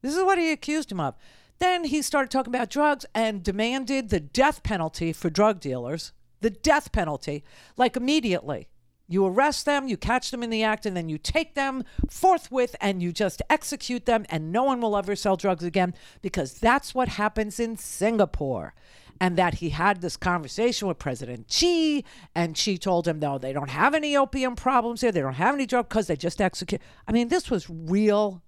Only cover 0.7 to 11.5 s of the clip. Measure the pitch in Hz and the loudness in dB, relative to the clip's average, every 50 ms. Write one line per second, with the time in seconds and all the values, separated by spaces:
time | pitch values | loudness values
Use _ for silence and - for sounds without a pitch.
0.7 | 302 320 302 - 202 180 156 135 120 - - - - - _ _ _ _ 359 359 | -2 -2 -2 -4 -4 -4 -4 -4 -4 -8 -20 -20 -20 -20 _ _ _ _ 2 2
1.7 | 370 349 339 285 262 302 277 - - 285 269 240 - 269 254 240 247 254 247 208 | 2 2 0 0 -2 -2 -2 0 0 0 0 2 0 -2 -2 0 -2 -2 -2 -2
2.7 | - 285 294 302 285 262 - - - 220 226 220 214 196 170 208 185 202 220 233 | 0 2 2 2 2 0 -4 -6 -2 0 0 0 -2 -2 -4 -4 -2 0 0 0
3.7 | 247 269 262 214 277 269 247 208 202 170 151 139 - 240 262 294 294 - _ - | 0 -2 -2 0 -2 -2 0 0 -2 -2 -2 -2 2 4 4 4 4 0 _ -2
4.7 | 220 180 165 160 - - 170 165 156 - - 175 156 185 208 214 208 180 - 143 | -2 0 -2 -4 -4 -4 -4 -4 -4 -2 -4 -2 2 4 4 4 4 0 -4 -6
5.7 | 127 127 120 123 151 165 - - - _ _ _ _ _ - 226 196 - - 302 | -6 -4 -4 -6 -8 -8 -10 -14 -16 _ _ _ _ _ -2 -2 -2 0 2 4
6.7 | 302 294 - - - 220 185 160 147 135 - - 147 147 - - - - - - | 4 4 2 -2 -2 -2 -2 -2 -4 -6 -6 -8 -8 -8 -10 -14 -20 -20 -20 -20
7.7 | _ - 254 240 - 262 240 262 294 311 233 226 180 170 - 139 143 - - - | _ 2 2 2 2 0 0 2 2 2 2 2 0 0 -2 -4 -8 -8 -8 -12
8.7 | - _ _ _ _ _ _ - 175 190 196 190 180 220 269 302 285 - - 294 | -20 _ _ _ _ _ _ -2 0 2 2 4 4 4 4 4 2 0 0 0
9.7 | 285 277 269 262 220 - - - 233 254 - - - 247 233 233 226 220 220 214 | 0 0 0 -2 -6 -4 0 0 0 0 0 -4 -6 -6 -4 -2 0 0 2 2
10.7 | 214 214 - 214 185 180 165 165 156 151 _ - - 330 320 320 | 0 0 -2 -4 -4 -4 -4 -4 -6 -6 _ -2 0 0 -2 -2